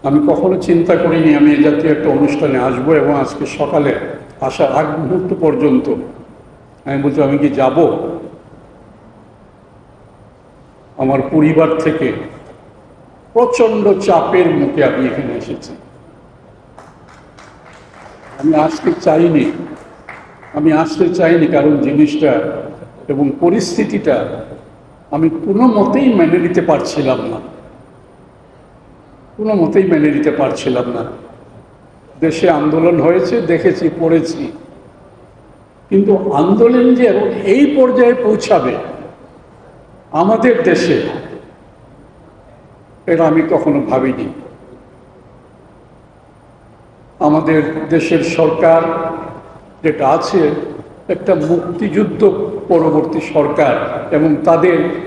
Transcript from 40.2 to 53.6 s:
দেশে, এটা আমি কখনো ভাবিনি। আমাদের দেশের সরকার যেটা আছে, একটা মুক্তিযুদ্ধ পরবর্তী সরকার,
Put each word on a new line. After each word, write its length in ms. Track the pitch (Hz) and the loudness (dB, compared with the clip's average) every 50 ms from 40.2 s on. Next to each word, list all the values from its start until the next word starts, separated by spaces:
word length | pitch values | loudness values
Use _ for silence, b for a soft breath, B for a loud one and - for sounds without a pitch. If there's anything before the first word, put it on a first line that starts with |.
| 175 196 226 220 220 254 226 - - | 2 2 2 2 4 2 2 2 2
দেশে, 460 | - - - - 170 151 - - - - - - - - - - - - - - - - - - - - - - - _ - - - - - - - - - - - - - - _ - - - | 2 0 2 0 0 0 0 -2 -4 -8 -10 -12 -14 -16 -18 -18 -20 -20 -20 -20 -20 -20 -20 -20 -20 -20 -20 -20 -20 _ -20 -20 -20 -20 -20 -20 -20 -20 -20 -20 -20 -20 -20 -20 _ -20 -12 -2
এটা 220 | - 165 160 165 | -2 0 2 2
আমি 140 | 156 156 160 156 - | 2 2 2 2 2
কখনো 320 | 180 156 - 156 139 143 | 0 0 2 0 0 0
ভাবিনি। 520 | - 107 123 131 131 131 - 113 104 92 - - - - - - - - - - - - - - - - - - - - - - - - - - - - - - - - - - - _ _ - _ - _ - _ - - _ - - - _ - - _ - - - - - | 0 0 -2 0 0 -2 -4 -4 -8 -10 -10 -14 -18 -20 -20 -20 -20 -20 -20 -20 -20 -20 -20 -20 -20 -20 -20 -20 -20 -20 -20 -20 -20 -20 -20 -20 -20 -20 -20 -20 -20 -20 -20 -20 -20 _ _ -20 _ -20 _ -20 _ -20 -20 _ -20 -20 -20 _ -20 -20 _ -20 -20 -20 -8 -2
আমাদের 680 | 151 151 151 156 156 160 160 156 147 - - - - - | 0 2 2 2 2 2 2 2 0 0 -6 -8 -4 0
দেশের 340 | 165 165 160 - 165 160 165 | 0 0 2 2 0 0 0
সরকার 580 | 165 160 165 165 156 165 - 170 165 165 165 165 165 165 165 160 165 165 - - - - - - - - - - - - - - | 0 0 2 2 2 2 2 4 4 4 4 2 0 -4 -4 -6 -6 -8 -10 -12 -14 -16 -18 -20 -20 -20 -20 -20 -20 -20 -4 -2
যেটা 260 | 160 147 - 139 131 | -2 -2 0 0 2
আছে, 420 | 151 170 170 - - 185 156 147 - - - - - - - - - - - | 2 0 0 0 0 2 2 2 0 -4 -8 -10 -12 -14 -16 -18 -20 -18 -8
একটা 280 | - 185 - - - 185 | -8 -6 -4 0 0 0
মুক্তিযুদ্ধ 920 | 156 151 156 175 170 - 175 170 - 214 202 151 202 208 - - - 220 190 - - - - - - - | 0 2 0 0 -2 -2 -6 -6 -6 -6 -4 -2 -2 -2 -2 0 2 2 2 2 0 -4 -6 -6 -10 -2
পরবর্তী 520 | - 175 160 160 156 151 151 - - 156 160 - - - | 0 2 2 2 2 2 0 0 0 -4 -6 -6 -2 0
সরকার, 680 | 156 147 151 - - | 0 0 0 0 0